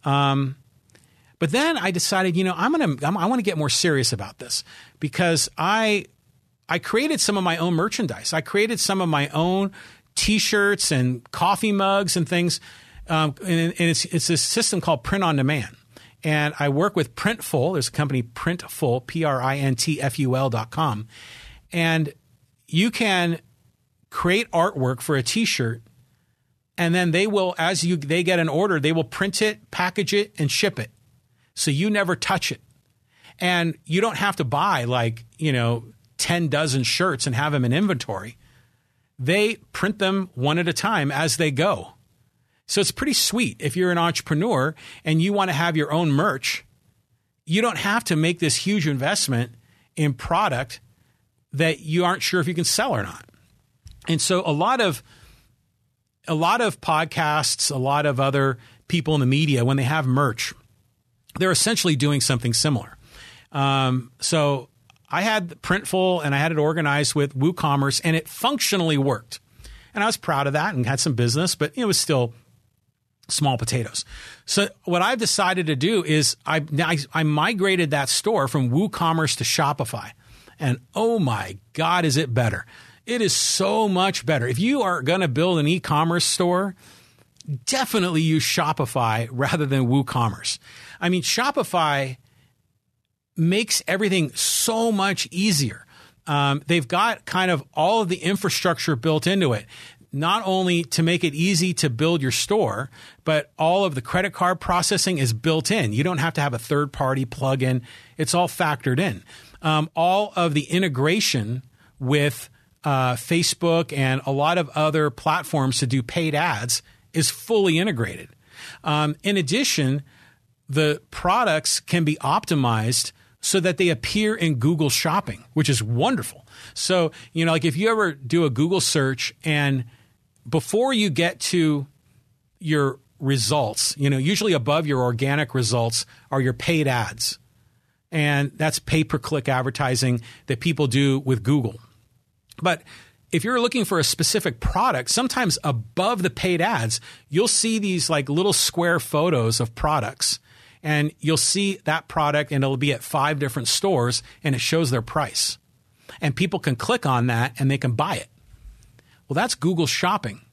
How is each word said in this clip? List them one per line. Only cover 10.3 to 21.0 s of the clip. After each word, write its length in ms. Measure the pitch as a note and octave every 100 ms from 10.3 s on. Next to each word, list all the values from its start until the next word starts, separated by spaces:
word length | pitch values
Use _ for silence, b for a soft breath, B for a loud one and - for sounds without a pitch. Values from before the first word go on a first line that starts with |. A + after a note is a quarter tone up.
| G#3+ - G#3 G3+ G3+ -
and 380 | C#3 B2+ B2+ -
coffee 400 | - F3 G3+ A3
mugs 460 | G3+ G3 G3 G3 F3+
and 100 | D3+
things. 320 | F3 F3 - B B B B -
Um, 280 | D#3+ D#3 C3+
and, 320 | F#3+ E3 E3 -
and 120 | E3+
it's, 160 | D#3 -
it's 260 | E3+ -
a 60 | E3
system 440 | - - A3+ F#3
called 220 | D#3+ D3+
Print 200 | - G3
on 120 | F3+ D3
Demand. 400 | C3+ D3 G2+ - _ B B B
And 320 | D#3+ D3+ D3 D3+
I 120 | D3
work 260 | C#3 G3 G3
with 180 | C3
Printful. 600 | - G3+ A3+ - D3 C#3+
There's 160 | F3+ A#2+
a 20 |
company, 320 | - D3+ C3
Printful, 800 | A#2 - - F3 - - D3 B2 -
P 180 | E3
R 160 | D#3 C3
I 180 | C3 C#3
N 180 | C3+ B2+
T 260 | - D3
F 160 | C#3 A#2
U 180 | C3+ B2+
L 140 | C3+
dot 220 | A#2 A2+
com. 360 | - D#3 G#2+